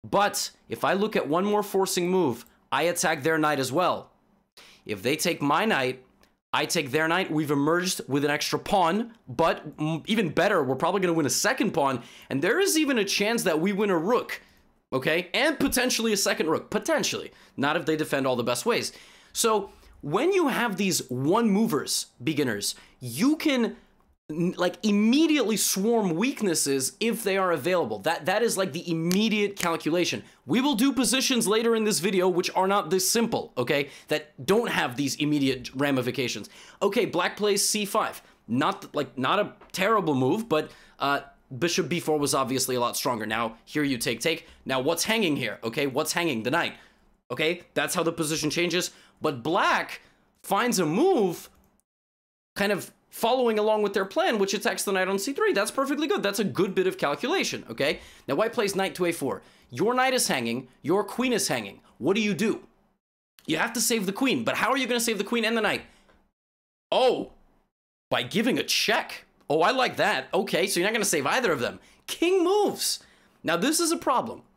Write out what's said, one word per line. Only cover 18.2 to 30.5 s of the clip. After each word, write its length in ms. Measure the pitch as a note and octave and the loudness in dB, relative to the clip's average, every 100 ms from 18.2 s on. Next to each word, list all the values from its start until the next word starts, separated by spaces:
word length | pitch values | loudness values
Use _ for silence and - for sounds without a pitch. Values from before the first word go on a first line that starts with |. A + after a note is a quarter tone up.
| C3+ | 0
all 80 | |
the 80 | B2 | 0
best 240 | A#2+ B2 - | 0 0 0
ways. 260 | G3+ A2 - - - - | -2 -2 -10 -20 -20 -14
So 360 | - A3+ G#3+ G3+ - - - | -2 2 2 -2 -14 -20 -14
when 320 | D3 F3 E4 | -2 0 2
you 140 | G4 D4+ | 4 2
have 280 | E3 A#3 F#3 | 0 -2 0
these 220 | G3 E3 - | 0 0 -2
one 400 | B2 C#3 G#3 A#3 | -2 2 2 4
movers, 600 | G3 A3+ C#3+ A2+ - - _ | 4 2 0 0 -4 -6 _
beginners, 520 | B2 C#3+ C#3 G2+ G2+ - - _ | -4 0 0 -2 -4 -8 -16 _
you 360 | B2 A#2+ B3 D#4 | -10 0 2 2
can, 400 | D#4 C4 G#3+ - _ _ _ _ _ | 2 2 0 -4 _ _ _ _ _
n-, 240 | D3+ F3 - | -2 -2 0
like, 180 | F3+ F3 | -2 0
immediately 760 | G#3+ G3+ G#3+ C4+ D#4+ D4 G#3+ G#3+ | 0 4 4 4 4 4 2 0
swarm 600 | - G3 G#3 A#3 G3 D#3+ | 0 0 2 2 2 0
weaknesses 840 | B3 C#4 G3+ D#3 C#3+ C#3 C3 - | 0 0 0 0 0 0 -2 -2
if 240 | A3 A3+ | -2 0
they 140 | G3 F#3+ | 0 0
are 120 | F#3 | 2
available. 480 | E3 C3+ F3+ C3+ G#2+ | 0 2 0 0 -2
That, 260 | G2+ E3 D3+ | -2 -2 0
that 160 | G3+ | 0
is, 160 | A3+ - | 0 0
like, 140 | F#3+ | -2
the 140 | D3 F3 | -4 -4
immediate 680 | E3 E3 F#3 A3+ G#3 G3+ G3+ | -2 2 2 4 2 0 0
calculation. 680 | F3 E3 D#3+ E3+ E3+ A2 - - | -2 0 0 0 0 -2 -10 -20
We 160 | - | -2